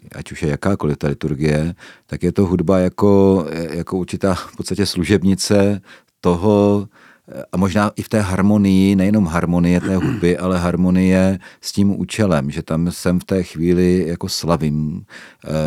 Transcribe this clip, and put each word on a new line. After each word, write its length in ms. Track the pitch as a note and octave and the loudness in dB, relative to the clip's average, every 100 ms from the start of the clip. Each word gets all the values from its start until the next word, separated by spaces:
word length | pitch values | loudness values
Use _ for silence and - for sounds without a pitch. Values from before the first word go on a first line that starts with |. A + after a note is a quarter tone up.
| - - | -16 -18
ať 160 | - | -14
už 120 | - | -6
je 60 | D#2+ | -4
jakákoliv 480 | C#2+ F#2+ G2+ D2+ C#2+ | -2 -2 -2 -2 -2
ta 100 | D2 | -4
liturgie, 680 | C#2 D2+ C#2+ D2+ D2+ E2 F#2 - - - | -4 -6 -2 0 0 -2 -6 -16 -20 -12
tak 160 | - | -4
je 80 | F2+ | -2
to 140 | G2 F#2 | 0 0
hudba 340 | F2+ E2 F#2+ | 2 2 2
jako, 640 | F2+ - G2+ G2 G2 F#2+ D2+ | 2 2 4 6 6 4 0
jako 460 | D#2+ E2 E2 D#2+ F#2 | -6 -6 -6 -6 -6
určitá 360 | F2 F2+ G2 F2+ | -6 -2 -2 -2
v 200 | - - | -6 -12
podstatě 280 | - F#2+ F#2+ | -8 -2 -2
služebnice 960 | F#2 D#2 G2 F#2+ F#2+ - G#2 G2+ G2 - - _ _ | -2 0 2 2 0 2 2 2 -2 -8 -20 _ _
toho, 640 | F2+ F2 G#2+ G#2 G2+ G2+ G2 _ - _ - | -2 0 2 4 4 2 -4 _ -20 _ -20
eh, 120 | - - | -18 -8
a 60 | F2+ | -2
možná 340 | G2 G2+ G#2 - | 0 0 -2 -4
i 60 | |
v 80 | - | -4
té 120 | A2 | -2
harmonii, 720 | F#2+ F#2 G2+ G#2 G2 F#2+ G2 G2 | -2 0 2 4 4 4 4 2
nejenom 300 | F#2+ G#2+ E2+ | 2 2 0
harmonie 560 | E2+ E2+ F2 F2 F2+ | 0 0 0 2 2
té 140 | F#2 F#2 | 0 -2
hudby, 420 | C#2 - F2 F2 | -2 0 0 0
<clears throat> 60 | |
ale 160 | F#2 F2+ | -2 -2
harmonie 800 | F2 E2+ F#2 F#2 F#2 F#2 F#2+ F#2+ - - | -2 0 2 2 4 4 2 0 -8 -16
s 100 | - | -8
tím 280 | - G2+ - | -2 0 -2
účelem, 520 | F#2 - G2+ D2 C#2 | -6 -2 0 0 -2
že 120 | E2 | -6
tam 280 | - E2 E2+ | -4 -2 -2
jsem 280 | - F#2 F2 | -2 -2 -2
v 40 | |
té 200 | - F#2+ | -2 -4
chvíli 640 | F2 D#2 F2 F2+ F2+ F2+ D#2+ | -4 -2 0 2 4 2 0
jako 220 | E2+ F#2+ | -6 -6
slavím, 760 | - D#2+ E2 D#2 D2+ D2+ F2+ G2+ - - _ D#2+ | -6 -2 0 0 -2 -4 -8 -14 -20 -20 _ -6
eh, 40 | D#2 | -4